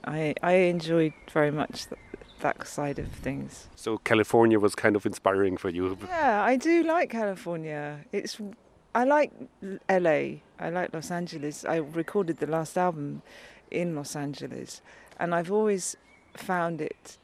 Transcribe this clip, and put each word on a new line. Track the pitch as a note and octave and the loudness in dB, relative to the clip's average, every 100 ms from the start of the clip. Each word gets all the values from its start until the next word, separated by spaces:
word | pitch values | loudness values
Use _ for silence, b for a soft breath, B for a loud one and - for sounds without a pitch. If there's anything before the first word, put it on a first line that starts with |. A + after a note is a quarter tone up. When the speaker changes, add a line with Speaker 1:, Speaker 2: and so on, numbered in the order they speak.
Speaker 1:
I, | - D3+ D#3 C#3 | -6 -2 -2 0
I | F3 | 4
enjoyed | F#3 F3+ F3 D#3+ E3 D#3+ - - | 6 4 2 0 2 2 -2 -4
very | E3 D3 | 2 2
much | D3+ - - - | 2 -4 -6 -12
th-, | - - - - - | -14 -14 -18 -18 -4
that | D3 - - | -4 -2 -6
side | - D3 C#3+ | -6 -4 -4
of | C#3+ | -8
things. | - B2 C#3 C#3 - - - | -8 -8 -6 -10 -14 -20 -10
Speaker 2:
So | - A2 | -4 -4
California | - A2+ G#2 A#2+ A2+ A2 | 2 4 6 6 8 8
was | G2+ - | 4 4
kind | A2+ G#2 | 4 4
of | G#2+ | 0
inspiring | F#2+ G2 F#2+ G2 F#2 | 0 2 4 2 2
for | G2 | -4
you? | E2+ F#2 F#2+ F4+ | -2 -2 -2 -6
Speaker 1:
Yeah, | F4 C#4+ G#3 | 0 2 2
I | G#3 C4 | 2 2
do | D4+ E4+ | 4 2
like | E4 E4 D#4+ | 4 0 0
California. | A3+ G#3+ F#3 E3+ E3+ D#3+ D3+ D3 D3 D3 | -2 -4 -4 -6 -8 -6 -8 -8 -10 -8
It's, | G3 G#3+ - G#3 - _ _ _ | -8 -6 -10 -12 -14 _ _ _
I | A3+ B3+ | 0 4
like | D4 D4 - - _ | 4 2 -4 -18 _
L-, | G3 F#3+ - | -12 -12 2
L | F#3+ F3 | 4 4
A. | D3 C#3 D3 _ - | 2 0 -6 _ -10
I | E3 | -6
like | F3 F3+ | -4 -4
Los | E3 D3 | -6 -6
Angeles. | F3 F3 E3 D3 C#3+ | -6 -6 -6 -8 -6
I | - E3 | -2 -2
recorded | D3 E3 D#3+ G#3 F3 D#3+ | -2 -6 -2 -2 0 -2
the | D3 | -2
last | D#3+ D#3 - | -2 -2 0
album | F3+ D#3+ C#3+ C#3+ B B B B _ | 0 0 -8 -8 B B B B _
in | - F3 D#3 | -4 -2 -4
Los | C#3 D3+ | -6 -6
Angeles, | C#3+ C#3+ C#3+ B2+ B2+ - B B B B | -6 -8 -10 -10 -12 -16 B B B B
and | E3+ | -2
I've | E3+ E3+ | -2 0
always | G#3 G#3+ G3 - - _ _ _ - | 0 2 0 -4 -10 _ _ _ -16
found | - F3+ E3+ D#3+ | -4 -2 -2 -4
it | - - - - | -6 -8 -16 -20